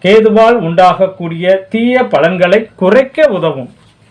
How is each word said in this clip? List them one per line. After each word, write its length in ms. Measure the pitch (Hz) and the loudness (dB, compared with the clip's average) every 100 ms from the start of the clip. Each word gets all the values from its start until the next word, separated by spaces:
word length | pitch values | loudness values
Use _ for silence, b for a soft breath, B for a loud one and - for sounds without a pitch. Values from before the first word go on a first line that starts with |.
கேதுவால் 560 | 180 214 214 208 226 240 | 0 2 2 2 2 2
உண்டாகக்கூடிய 1040 | 165 170 185 170 190 - 170 165 180 190 190 | -2 2 2 2 -4 -4 -12 -4 -2 -2 -4
தீய 360 | 220 240 254 | -4 -2 -2
பலன்களை 680 | 208 143 160 180 175 208 233 _ | -2 -2 -2 0 0 0 -2 _
குறைக்க 520 | 185 240 262 - 302 | 0 0 0 0 0
உதவும். 420 | 185 160 135 123 _ _ _ _ | 0 -4 -6 -12 _ _ _ _